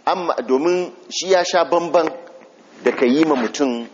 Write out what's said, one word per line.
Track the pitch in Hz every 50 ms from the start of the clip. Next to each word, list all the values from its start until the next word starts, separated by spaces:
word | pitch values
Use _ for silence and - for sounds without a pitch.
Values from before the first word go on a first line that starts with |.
| _
Amma | - 175 185 180 165 - - 127
domin | 113 127 131 147 175 180 180 180 160 - - - -
shi | - - 165 185 190
ya | 180 175
sha | 170 - 180 165
bamban | 147 170 175 170 170 - 180 160 160 - - - - - - - - - - - - - - -
da | 123 120
ka | - 135
yi | 120 127 147 160
ma | 156 147
mutum | 127 117 107 - - 147 131 120 117 117 113